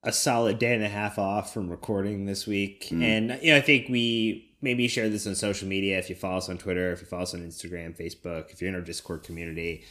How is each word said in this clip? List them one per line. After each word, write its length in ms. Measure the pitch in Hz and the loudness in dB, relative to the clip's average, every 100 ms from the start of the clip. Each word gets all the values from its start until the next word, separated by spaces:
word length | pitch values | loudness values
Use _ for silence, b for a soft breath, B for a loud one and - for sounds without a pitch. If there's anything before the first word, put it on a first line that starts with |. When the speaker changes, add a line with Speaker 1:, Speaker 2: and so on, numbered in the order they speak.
Speaker 1:
a 80 | 117 | 0
solid 480 | - - 120 117 104 | 0 2 4 4 4
day 140 | 120 | 4
and 100 | 117 | 4
a 60 | 104 | 2
half 300 | 104 104 104 | 0 -2 0
off 340 | 98 104 95 | 0 0 -2
from 160 | - 92 | -6 -6
recording 560 | 87 - 101 98 101 98 | -6 -2 0 0 -2 -4
this 220 | 98 - | -4 -2
week. 400 | 101 98 98 - | 0 0 -4 -4
Speaker 2:
Mm. 140 | 82 | 2
Speaker 1:
And, 360 | 117 110 113 127 | 4 4 2 2
you 100 | 165 | 6
know, 40 | 147 | 8
I 40 | |
think 260 | 131 139 - | 8 4 4
we 680 | 123 117 117 110 - - _ | 0 2 2 0 -2 -10 _
maybe 260 | 139 123 120 | -2 2 2
share 200 | 123 110 | 2 0
this 200 | 104 101 | 0 -2
on 80 | 95 | -2
social 320 | 104 98 95 | -2 -2 -2
media. 320 | 95 98 95 | 0 0 0
If 100 | 90 | -2
you 60 | 92 | -6
follow 220 | 95 92 | -4 -2
us 120 | 90 | -4
on 80 | 90 | -6
Twitter, 340 | 101 90 90 | -4 -2 -2
if 80 | 87 | -4
you 80 | - | -8
follow 160 | 87 | -6
us 120 | 90 87 | -6 -6
on 60 | |
Instagram, 560 | 85 82 85 87 82 82 | -10 -12 -10 -10 -10 -10
Facebook, 540 | 85 - 87 82 80 | -10 -10 -8 -8 -10
if 80 | - | -6
you're 100 | 90 | -4
in 60 | 92 | -4
our 60 | |
Discord 420 | 85 82 - 82 | -6 -10 -8 -10
community, 600 | - 85 85 80 85 78 B | -8 -10 -8 -6 -6 -6 B